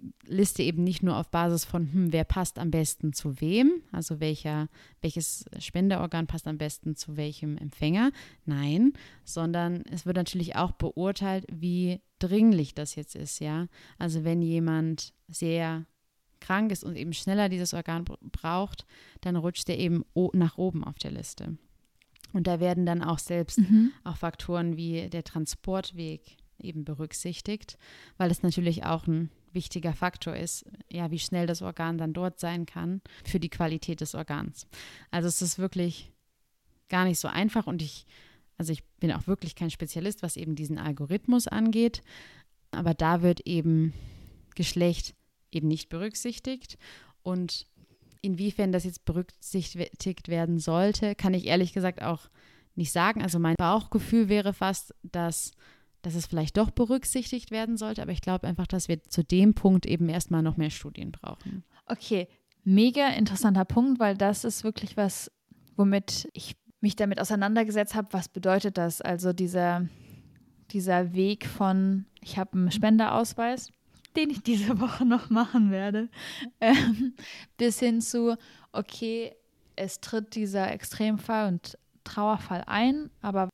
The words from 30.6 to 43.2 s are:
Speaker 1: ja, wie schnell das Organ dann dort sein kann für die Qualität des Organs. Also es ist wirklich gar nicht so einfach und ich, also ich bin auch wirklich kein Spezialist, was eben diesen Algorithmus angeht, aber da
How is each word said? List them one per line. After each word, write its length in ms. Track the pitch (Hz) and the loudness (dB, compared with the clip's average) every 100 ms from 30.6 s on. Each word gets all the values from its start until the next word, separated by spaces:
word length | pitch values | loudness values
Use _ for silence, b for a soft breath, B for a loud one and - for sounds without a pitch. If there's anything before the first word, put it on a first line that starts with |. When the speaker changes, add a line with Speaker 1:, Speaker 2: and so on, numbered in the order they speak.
| - - - | -12 -20 -14
Speaker 1:
ja, 200 | 175 165 | -8 -6
wie 80 | 160 | -6
schnell 280 | - 180 170 | -4 -2 -2
das 140 | 165 | -2
Organ 380 | 185 165 165 165 | -6 -6 -4 -4
dann 160 | 160 | -4
dort 260 | 165 180 - | -4 -4 -4
sein 240 | 170 175 | -6 -6
kann 380 | 165 165 165 190 - B | -8 -8 -6 -6 -10 B
für 140 | - 185 | -4 -2
die 100 | 165 | -2
Qualität 500 | - 165 160 - 156 | -2 -2 -2 -6 -6
des 140 | 156 | -6
Organs. 520 | - 160 147 - - - B B B B | -8 -8 -6 -8 -12 -18 B B B B
Also 180 | 175 170 | -2 0
es 140 | - | 0
ist 160 | 175 - | -2 -2
wirklich 540 | 185 185 175 - - _ _ _ _ _ _ _ - | -4 -2 -2 -4 -14 _ _ _ _ _ _ _ -2
gar 160 | 185 | 2
nicht 140 | 185 170 | 2 2
so 100 | - | -2
einfach 380 | - 208 226 - | 0 0 0 -2
und 160 | 175 | -4
ich, 240 | 151 - - b b b b - | -6 -10 -20 b b b b -8
also 160 | 160 | -6
ich 100 | 151 - - | -6 -8 -4
bin 120 | 165 | -2
auch 140 | - - | -2 -2
wirklich 280 | 196 165 | -4 -4
kein 160 | - 165 | -6 -6
Spezialist, 520 | - 160 165 190 208 | -6 -8 -6 -6 -6
was 160 | 175 - | -8 -6
eben 160 | 160 | -6
diesen 240 | 151 151 156 | -4 -4 -4
Algorithmus 680 | 151 139 143 202 - 247 - | -4 -4 -2 -2 2 2 2
angeht, 560 | 208 226 220 233 - - B B B B _ _ | 2 2 4 2 0 -16 B B B B _ _
aber 240 | - 170 | -2 0
da 260 | 160 165 170 | 2 2 4